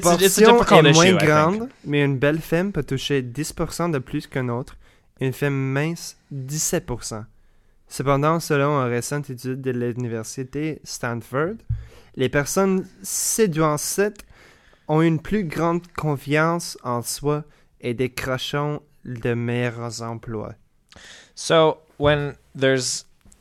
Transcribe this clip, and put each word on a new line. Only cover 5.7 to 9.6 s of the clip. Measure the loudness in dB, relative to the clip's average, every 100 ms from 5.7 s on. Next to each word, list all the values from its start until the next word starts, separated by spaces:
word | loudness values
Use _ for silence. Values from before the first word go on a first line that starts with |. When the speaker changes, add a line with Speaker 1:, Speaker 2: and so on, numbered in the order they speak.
| -2 -4 -6 -12 -18 -16
Speaker 2:
dix-sept | -12 -8 -6 -2 -4
pour | -4 -10
cent. | -8 -12 -12 _ _ _ _ _ _
Cependant, | -6 0 2 2 0
selon | 0 2 2 2
une | 0
récente | -2 -4 -6 -8
étude | -10 -8 -6